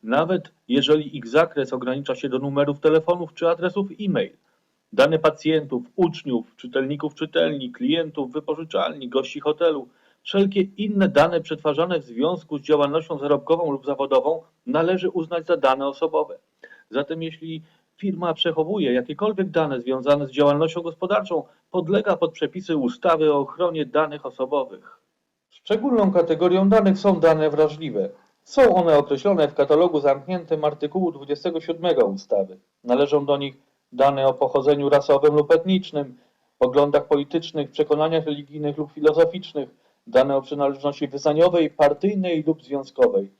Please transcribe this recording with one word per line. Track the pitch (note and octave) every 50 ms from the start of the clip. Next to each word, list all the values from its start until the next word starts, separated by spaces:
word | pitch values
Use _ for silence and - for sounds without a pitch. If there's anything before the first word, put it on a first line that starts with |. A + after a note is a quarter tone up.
| -
nawet | A2 A#2+ C#3 D#3+ E3+ F#3 F3+ - - _ _ _ _
jeżeli | A#3+ C#3+ C#3 D3 D3+ D#3 D3+ C#3+ -
ich | C#3+ A#2 A#2
zakres | A#2 D3 E3+ E3+ - D3+ C3+ B2 -
ogranicza | B2+ B2 B2+ B2+ C#3 C#3+ - C3
się | B2+ - C#3
do | B2+ C3
numerów | C3+ C#3+ C#3 C#3+ C#3+ C#3+ C#3+ C#3+
telefonów | - D#3+ D#3 D#3+ D#3 F3 F3 F3+ E3+ D#3+ _
czy | - E3+ E3+
adresów | E3+ E3 E3+ F#3 F#3+ G#3 G3 G3 - -
e-mail. | G#3+ F#3+ E3 B2 F#2+ - _ _ _ _ _ _ _ _ _ _ _ _ -
Dane | - C3+ D#3 D#3+ D#3
pacjentów, | D#3 D#3 D3+ - - D#3 D#3+ D#3 D3 C#3 C3+ A#2+ B2 - _
uczniów, | - F3+ E3 D#3 - - C#3+ B2 A#2 A#2 _ _
czytelników | _ - B2 B2 C3+ C3+ C3+ D3 D3 D3+ D3+ D3
czytelni, | - D#3 D#3 - E3 E3 D#3+ D3+ C#3+ C3 B2 B2
klientów | - B2 C3 D3+ E3+ E3 D#3 D#3+ - C#3+ B2+ B2
wypożyczalni, | D3+ D3 - D#3 D3+ E3 D#3+ - F#3+ F3 - - C#3+ C3 B2
gości | B2 C3+ C3+ - - D3
hotelu, | - D3 D3+ - E3+ E3+ D#3 C#3+ B2+ - _ _ _ _ _ _ _
wszelkie | - - G3 G3 G3 G3 G3+
inne | F#3+ G3 - - G#3 G#3+ G#3 G3 F#3+ F3
dane | C3 C#3+ D3+ E3 F3 E3+
przetwarzane | - - D#3+ D3+ - D#3 C#3+ D3 E3 F3+ F3+ D#3+
w | C3+
związku | B2 A#2 A2+ C#3 D#3+ F3+ E3 - _ D#3 C#3+
z | C#3+
działalnością | - D3+ D3 C#3+ C#3+ C#3+ E3 D#3+ D#3+ E3 C#3+
zarobkową | C#3 C#3+ D3 C#3+ - - E3 E3+ F3 D#3
lub | C#3+ C3+ -
zawodową | C#3+ C#3 - C#3 C3+ D#3 E3+ - D3 D#3+ D#3+ - _ _ _ _
należy | - B2+ D3+ E3 E3+ F#3 F#3 F#3 F3+
uznać | - F#3 D#3+ D#3+ F3 E3+ D#3+
za | - F3
dane | D#3+ C3+ - C3+ C#3 C#3
osobowe. | C#3 C#3 - E3 E3 D#3 D#3 D3+ - - - _ _ _ _ - - - _ _ _
Zatem | G#2+ A#2+ F#3 F#3 E3+ D#3+ E3
jeśli | D#3+ D#3+ - D#3+ E3 E3 D#3 D#3+ _ _ _ _ _ _
firma | _ - G3+ F#3 - F3+ E3+ D#3+
przechowuje | - - E3+ D#3 D#3+ D#3 D#3+ G3+ G#3+ E3 C3 B2
jakiekolwiek | B2+ B2 - D3+ - G3+ G#3+ G#3+ G3 F#3+ F#3
dane | D#3+ E3 D#3+ D3 C3+ B2+
związane | A#2+ B2+ C3 C3 A#2+ C#3+ C#3+ C#3+ D3
z | C#3
działalnością | B2+ C#3 D3 C#3+ C#3+ D3 D#3+ D#3+ D#3+ F3 E3+
gospodarczą, | E3+ D#3+ _ - F3+ G3+ G#3+ G#3 F#3+ F3 D#3 - _ _ _ _ _
podlega | - F#3 E3+ D#3+ G3 G#3 G#3 G#3 F#3+
pod | - - E3 D#3+
przepisy | - D#3+ D3 - F#3 F#3+ - E3
ustawy | D3+ C3 B2 B2 - - F3 E3 D#3+ D#3 D3+ D3
o | C#3+
ochronie | C#3 C#3 - - F3+ F3 E3+ D#3+ D3
danych | - - E3 D#3 D3+ D3 D3 -
osobowych. | C3+ B2 _ C3 C3 C#3+ C#3+ C3 - - - _ - - _ _ _ _ _ _ _ _ _ _ _
Szczególną | _ _ _ - G#3 A3 A3 C#4 B3 A3+ G3+ F#3+ F#3+
kategorią | F3 E3+ E3 D#3+ D#3 E3+ F3+ F3+ F#3+ G3 G3
danych | G3+ A3 G#3 G3 F#3+ F#3+
są | - G3+ F#3+ E3
dane | D#3+ E3 D#3 D#3 D#3 D#3
wrażliwe. | C#3+ D3 D#3+ D3+ D3+ D3+ D#3+ D3 A2 G#2 F#2+ - - _ _ _ _ _ _
Są | _ - - C4 A3+ F#3
one | F#3 F3 E3 D#3 C#3+
określone | C#3+ - C#3+ C#3 - G3+ G3 E3+ D3+ C#3+
w | -
katalogu | - C#3+ C#3 D3+ D3+ F3+ F3 E3 D3
zamkniętym | C#3 C#3+ C#3 C#3 C#3 - F#3 F3+ E3+ - D#3+ D#3 D3+
artykułu | D3+ D3 D3+ - D3 - F#3 F#3 E3+ D#3+
dwudziestego | C#3 C#3 C#3+ C#3+ C#3+ - F3+ E3 D#3+
siódmego | D#3+ - E3 E3 E3 F3+ D#3+ - D#3+
ustawy. | - G3 G3 - _ - G2+ F#2+ F#2+ - - _ _ _ _ _
Należą | B2 B2 C3 C#3+ C#3+ D3 D3 C#3+
do | C#3 C#3+
nich | C#3 C#3 C#3 C3+ _ _ _ _ _ _ _ -
dane | B2 C3 C#3 C#3 C#3 C3+
o | C3+ B2+
pochodzeniu | - C#3+ B2+ - C#3+ C3 C#3+ D3 C#3+ C#3+ C#3
rasowym | C#3+ C#3 C3+ - D3+ C#3 C#3+ D3+ D3
lub | D3+ D3 D3 E3+
etnicznym, | D#3+ E3 F#3 F#3+ F#3 F#3+ - - D3 C#3+ C3 B2 _ _ _ _ _ _ _ _ _
poglądach | B2 B2 B2+ C#3+ C#3+ D3 C#3+ D3 -
politycznych, | - D3+ C#3+ C#3+ C#3+ - E3 D#3+ - - D#3+ C#3+ -
przekonaniach | _ - D3+ D3+ D3+ D3 D#3 D#3+ E3 D#3+ D#3+
religijnych | D#3 D3 C#3+ C#3+ C#3 D3 D#3 D3+ D3 C#3+ D3+
lub | D3+ D3 _
filozoficznych, | D3+ D3+ D#3 D3+ D#3+ E3 E3 E3+ F#3 F#3+ - - D3+ C3 B2 _ _ _ _ _ _ _
dane | - A2+ C3 C3 C#3+ C#3
o | C3+ C3+
przynależności | - D3 C#3+ C#3+ C#3 C#3 C#3 C#3 D3 C#3+ - D3+ C3+
wyznaniowej, | C#3 C#3 - D#3 D3 D#3 E3+ F3+ F3 F3 D#3+ D3
partyjnej | - _ D#3 C#3+ D3 - - G3 G#3 G3 F#3 F3+ E3+ D#3 D3+
lub | D#3 D#3+ D#3 -
związkowej | - C#3 C#3 C3+ - _ - B2+ A2 G2+ G2 G2 G2 _